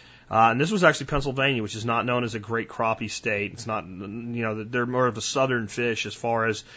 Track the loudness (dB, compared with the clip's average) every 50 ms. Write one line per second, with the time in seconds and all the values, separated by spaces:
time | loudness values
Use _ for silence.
0 | -20 -20 -20 -18 -6 0 4 6 6 6 6 4 2 2 4 6 6 6 6 4
1 | 0 -2 -2 -2 -2 -2 -2 0 0 0 0 0 -2 -4 -6 -4 -2 0 0 0
2 | 0 0 0 0 0 -2 -4 -6 -6 -4 -4 -4 -4 -4 -4 -2 0 0 0 -2
3 | -4 -8 -6 -4 -2 -2 0 0 -2 -4 -6 -8 -6 -4 -4 -4 -6 -8 -10 -10
4 | -10 -10 -8 -8 -8 -6 -4 -2 -2 -2 -4 -4 -6 -2 -2 0 0 0 2 2
5 | 2 2 2 -2 -4 -2 0 2 2 2 2 0 -2 -4 -4 -2 0 0 0 -2
6 | -4 -6 -6 -4 -2 0 0 2 2 0 0 -2 -6 -14 -18